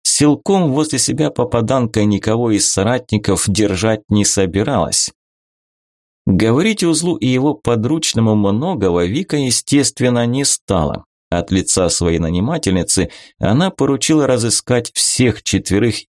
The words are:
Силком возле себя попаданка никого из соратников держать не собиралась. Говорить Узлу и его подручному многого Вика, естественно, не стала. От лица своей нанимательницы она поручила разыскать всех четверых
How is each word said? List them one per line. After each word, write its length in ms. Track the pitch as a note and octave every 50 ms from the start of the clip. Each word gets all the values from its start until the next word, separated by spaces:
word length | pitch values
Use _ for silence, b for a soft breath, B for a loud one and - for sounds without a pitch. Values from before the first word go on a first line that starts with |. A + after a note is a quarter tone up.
Силком 720 | _ - - - D3 D3 C#3+ C#3 _ - G3 F#3+ F3+ D3 C3
возле 240 | D3 D#3 D#3 C#3+
себя 320 | B2+ - - C3 C3+ D#3 C#3+
попаданка 760 | - - B2 - - A#2 A2+ G#2+ C3+ C3+ A#2+ A2 - A2+ G#2
никого 480 | G#2 G2+ F#2+ - A2 A2 A#2 B2 A2+
из 180 | G#2+ G2 - -
соратников 760 | - G2 G2 A2+ B2+ B2 B2 - - G#2 G#2 - F#2+ F2 -
держать 540 | - F#2+ G2 G#2+ G#2 F#2+ E2+ G#2 A2+ A2 G#2+ _ _
не 160 | G#2 G#2 G2+
собиралась. 840 | - - G2+ F#2+ F2+ E2 G2 F2 - C#3 G2+ E2 - - - - - _ _ _ _ _ _ _ _ _ _ _ _ _ _ _ _ _ _ _ _ _ _ _
Говорить 580 | - G2 F2 G#2+ A2+ A#2 C#3 F#3 A3 A3 - -
Узлу 320 | E3+ D#3+ D#3 E3+ F3+ E3+
и 120 | - -
его 260 | C3 B2+ B2+ C3 D3+ D#3
подручному 840 | - _ - A#2+ A2+ G#2 B2+ D#3 E3 - - - A2 A2+ A2 G#2+
многого 680 | G#2+ G2+ G2 G2+ A2+ D3 F#3 F#3 B2 G2 F#2 E2+ F2 F2
Вика, 320 | F2+ G#2+ D#3 F#3+ - -
естественно, 880 | D3 C#3 B2+ A#2 - - - C#3+ C#3+ C3+ - - - B2 B2 B2 A#2+ A#2+
не 200 | A#2+ A#2+ C3+ C#3+
стала. 600 | - - - _ - G2 F2 D2+ C#2+ - - - _ _ _ _ _
От 200 | E2+ F2 E2+ -
лица 380 | F#2+ F#2+ - - - G2 F#2 E2
своей 280 | - - F2 E2+ E2
нанимательницы 960 | E2 E2 D#2 F2 F2+ G2 C3 F3 - - G2 F#2+ F2+ E2 - - G2 F2 B B B B B B _
она 300 | - - A2 C#3 F#3 F#3+
поручила 560 | F#3 - C#3 C#3+ C#3 B2 - - D#3 D#3 C#3+
разыскать 680 | B2+ B2+ A#2 A2+ A#2 - - _ - B2 A#2+ A#2+ - _
всех 500 | - - - - - C3 A#2+ - - _
четверых 540 | - - F#2+ - - F#2+ G2+ A2+ A#2 - - - _